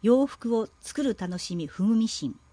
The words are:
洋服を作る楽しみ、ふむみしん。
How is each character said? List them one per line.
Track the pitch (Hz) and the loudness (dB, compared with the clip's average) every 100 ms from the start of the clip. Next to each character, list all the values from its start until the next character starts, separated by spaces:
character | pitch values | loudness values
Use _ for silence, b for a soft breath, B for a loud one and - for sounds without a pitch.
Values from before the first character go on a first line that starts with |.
洋 | 214 254 | 6 4
服 | 269 - 233 226 | 4 -2 -2 -2
を | 220 _ | -2 _
作 | - - | -12 -4
る | 277 | -2
楽 | 214 175 180 | -2 -4 -6
し | - 175 | -6 -6
み、 | 151 | -6
ふ | - | -2
む | 196 | 2
み | 226 226 | 2 0
し | - 139 | -2 -6
ん。 | - _ | -8 _